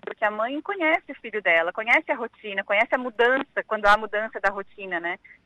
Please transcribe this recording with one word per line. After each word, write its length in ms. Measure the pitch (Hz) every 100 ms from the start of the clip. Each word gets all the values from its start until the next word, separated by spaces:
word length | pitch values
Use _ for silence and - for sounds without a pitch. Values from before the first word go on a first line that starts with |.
porque 200 | 208 208
a 60 | 214
mãe 300 | 214 233 294
conhece 500 | - 403 311 349 -
o 40 | 277
filho 260 | 233 214
dela, 300 | 190 165 165
conhece 380 | - 220 277 311
a 40 |
rotina, 480 | 269 226 _ 208 196
conhece 320 | - 202 240
a 40 | 277
mudança, 680 | 247 226 240 262 - - -
quando 200 | 214 208
há 100 | 208
mudança 420 | 214 208 220 220
da 80 | 202
rotina, 520 | 202 196 - 190 175
né? 180 | 170 190 - -